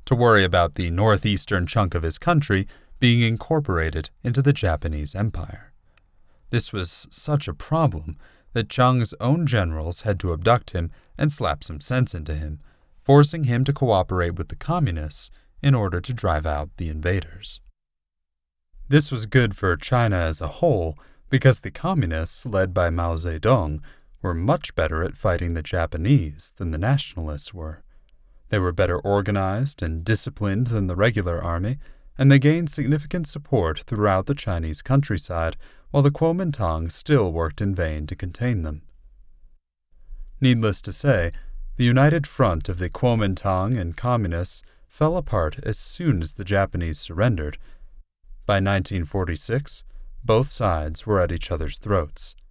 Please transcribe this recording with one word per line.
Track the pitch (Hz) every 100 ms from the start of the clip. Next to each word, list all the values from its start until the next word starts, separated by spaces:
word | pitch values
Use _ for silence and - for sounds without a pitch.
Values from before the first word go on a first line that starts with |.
to | -
worry | 120 120 107
about | 92 90 85
the | - 85
northeastern | 87 110 101 110 101 - 98 90
chunk | 113 95
of | 85
his | 80 -
country | - 160 143 95 - - - -
being | 120 120
incorporated | 117 117 - 160 143 85 80 80 76 _
into | - 123
the | 139
Japanese | 143 92 78 80 76 73
Empire. | 92 107 85 - - - _ _ _ _ _ _ _ -
This | 120 -
was | 104 87 - -
such | - - 143 -
a |
problem | 73 - 160 147 80 78 76 - _ _
that | 117 113
Chiang's | - 127 127 113 -
own | 120 165 147
generals | 117 85 80 80 -
had | 110 92
to | 90
abduct | 82 101 120 -
him | 90 85 - _ -
and | 151
slap | - 95 71
some | - 78
sense | - 127 123
into | 85 76
him, | 76 78 76 - _ _ _
forcing | - 143 147 165
him | 131 120
to | 131
cooperate | 143 127 98 90 92 85 85
with | -
the | 80
communists | - 175 123 80 76 - - - _ -
in | 139
order | 127 98 87
to | -
drive | 120 95 78 78
out | 73 67 -
the | 85
invaders. | 78 85 95 - 92 - - - _ _ _ _ _ _ _ _ _ _ - -
This | 147 156
was | 120 107
good | 131 117
for | 95 95 85
China | - 123 117 92
as | 82 80
a | 82
whole, | - 170 107 80 73 - - -
because | 131 135 -
the | -
communists, | - 175 175 87 80 80 - 123
led | 98 92
by | 92 85
Mao | 85 85 82
Zedong, | 85 80 107 127 78 76 - - - -
were | 92
much | 82 101 175 -
better | - 78 80
at | 87 -
fighting | 101 87 87
the | 82
Japanese | 78 90 82 78 98 143 78 76 - -
than | 87
the | 78
nationalists | 107 139 - - 78 73 -
were. | 90 78 80 - - _ - _ - -
They | 104
were | 90
better | 85 90 90
organized | 101 101 98 101 95 104 139 -
and | 85 80
disciplined | 85 110 - - 101 98 120
than | 113 95
the | 87
regular | 113 107 87 85
army, | 85 85 101 139 - - - -
and | 139
they | 139
gained | 147 165 160
significant | - 135 147 - 175 160
support | 151 143 123 117 -
throughout | - 110 104 95
the | 98
Chinese | 139 - 85 80 76
countryside, | - 139 143 95 - 85 82 - - - -
while | 143
the | 143
Kuomintang | 147 165 175 180 143 87 80 82
still | - - 143 92
worked | 82 82 -
in | 101
vain | 95 82 78 76
to | 92
contain | 90 - 123 104
them. | 78 73 - - - - - - - - _ _ _ - - - - -
Needless | 127 120 110 95
to | -
say, | - 143 104 85 - - - - -
the |
united | 120 123 147 165 143
front | - 113 85 76
of | 87
the | 90
Kuomintang | - 123 113 101 92 98 92 98 123
and | 85 82
communists | 123 120 92 85 90 - - _ -
fell | - 156 175
apart | 147 104 80 -
as | 110 107
soon | - - 170 95
as | 80
the | -
Japanese | 92 98 98 90 82 78
surrendered. | - 82 120 92 73 - - - - - - _ - - -
By | 98
nineteen | 98 98 - 95
forty-six, | 80 98 87 85 - 123 143 - - - - -
both | - 110 139
sides | - 104 80 76 80 -
were | 98
at | 85
each | 85 -
other's | 80 78 -
throats, | - 95 73 - - - -